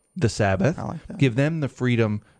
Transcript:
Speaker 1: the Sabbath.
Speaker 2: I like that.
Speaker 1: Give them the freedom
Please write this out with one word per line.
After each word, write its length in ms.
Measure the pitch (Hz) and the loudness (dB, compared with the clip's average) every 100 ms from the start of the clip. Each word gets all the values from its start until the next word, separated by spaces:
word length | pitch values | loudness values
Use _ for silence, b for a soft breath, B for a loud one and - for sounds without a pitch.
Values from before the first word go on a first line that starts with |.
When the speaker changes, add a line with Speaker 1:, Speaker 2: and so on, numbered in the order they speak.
| _ - | _ -2
Speaker 1:
the 140 | 120 | -2
Sabbath. 500 | - 101 95 123 - | 0 0 2 0 0
Speaker 2:
I 40 | - | -6
like 200 | 165 - | -10 -12
that. 140 | - | 0
Speaker 1:
Give 160 | 135 113 | 2 2
them 240 | 147 165 | 0 -2
the 100 | - | -6
freedom 520 | - 127 117 110 104 b | -2 0 2 2 0 b